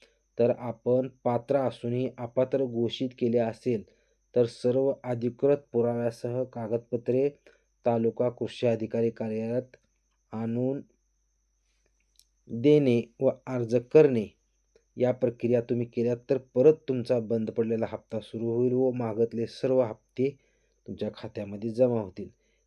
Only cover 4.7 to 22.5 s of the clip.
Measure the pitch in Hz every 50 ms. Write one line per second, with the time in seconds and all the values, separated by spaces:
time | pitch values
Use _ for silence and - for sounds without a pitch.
4.7 | 123 135 135 135 131 - - 123 123 120 120 123 120 - - 139 143 143 - _
5.7 | - 117 117 120 120 120 117 117 113 - - 120 120 127 127 127 - 120 113 104
6.7 | 117 117 120 - - 113 117 - 123 131 139 143 143 _ _ - _ _ _ _
7.7 | _ _ - 120 117 117 113 113 107 - 123 123 123 - 117 104 - - 123 120
8.7 | 113 110 110 107 - 117 117 117 113 - 113 110 110 110 110 113 120 127 120 -
9.7 | _ - _ _ _ _ _ _ _ _ _ - - 110 113 113 117 120 127 131
10.7 | 139 143 - _ _ _ _ _ _ _ _ _ _ _ _ _ _ _ _ _
11.7 | _ _ _ _ _ _ _ _ _ _ _ _ _ _ _ - 117 117 117 147
12.7 | 151 151 143 131 120 120 117 - _ - 135 131 135 131 - - 131 123 120 110
13.7 | 120 123 123 - - 156 151 143 127 113 101 92 - _ _ _ _ _ _ _
14.7 | _ _ _ _ - 120 123 123 127 - 131 123 120 - - 117 120 120 117 -
15.7 | 123 120 120 120 - 120 117 120 123 120 - - 117 131 - _ - 123 131 156
16.7 | 156 156 _ - 131 123 107 - 127 120 110 104 117 113 110 110 104 - 113 110
17.7 | 113 110 113 104 110 104 - - - 110 107 - - 110 113 117 117 120 123 127
18.7 | 123 127 131 131 123 123 120 110 107 110 117 113 - 113 117 - - - - 131
19.7 | 131 131 127 107 110 - _ _ _ - 127 139 143 - _ _ _ _ _ _
20.7 | _ _ _ - 101 - 107 104 - - - 107 - 107 101 98 101 101 110 117
21.7 | 107 113 127 123 120 113 104 92 - - 98 92 - _ _ _